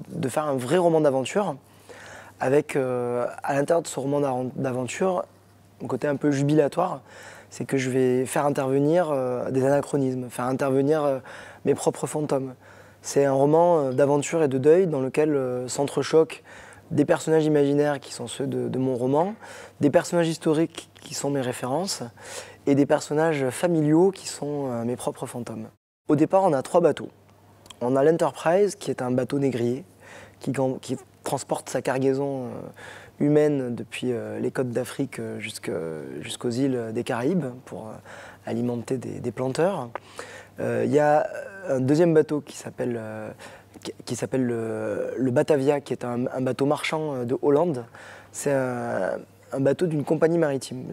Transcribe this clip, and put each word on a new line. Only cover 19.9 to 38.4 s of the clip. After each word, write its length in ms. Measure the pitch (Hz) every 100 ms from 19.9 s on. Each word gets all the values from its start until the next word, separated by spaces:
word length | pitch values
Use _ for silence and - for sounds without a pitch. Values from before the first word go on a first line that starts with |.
| 170 156 175 165
historiques 640 | 160 170 151 165 - - -
qui 140 | - 143
sont 160 | -
mes 100 | 143
références 640 | 127 123 123 143 196 - 120 - - - - - -
et 80 | 139
des 100 | 139
personnages 640 | 151 - 151 165 151 131
familiaux 600 | 120 180 165 151 156 190
qui 160 | 185 -
sont, 420 | - 143 147 135
euh, 140 | 120
mes 120 | 117 123
propres 300 | - 135 135
fantômes. 440 | 127 113 110 110 _ _ _ -
Au 80 | 147
départ, 280 | 156 190
on 100 | 190
a 80 | 139
trois 200 | - 175
bateaux. 280 | 170 135 - - _ _ _ _ - -
On 140 | 120 135
a 80 |
l'Enterprise, 720 | 147 165 160 - 156 180 202 -
qui 160 | -
est 100 | 127
un 80 | 127
bateau 300 | 127 123 143
négrier, 460 | 139 120 120 127 185 - - - - -
qui, 120 | - 135 131 131
qui 160 | - 127 - _
transporte 460 | - 135 - 156 -
sa 120 | 131
cargaison, 600 | 123 131 135 135 139 135
euh, 60 | 120 110 - - - - - -
humaine 540 | 147 151 151 143 127 117
depuis, 380 | - - 127
euh, 260 | 117 107 107
les 100 | 123
côtes 200 | 127 127
d'Afrique, 500 | 120 123 - 135 -
euh, 200 | 113 110
jusque, 300 | 107 - - 104 82 78 67 65
jusqu'aux 280 | 117 117 123
îles 420 | 117 139 127 113
des 100 | 110
Caraïbes 440 | 117 120 127 185 135 123 -
pour, 220 | - 110
euh, 40 | - - - - -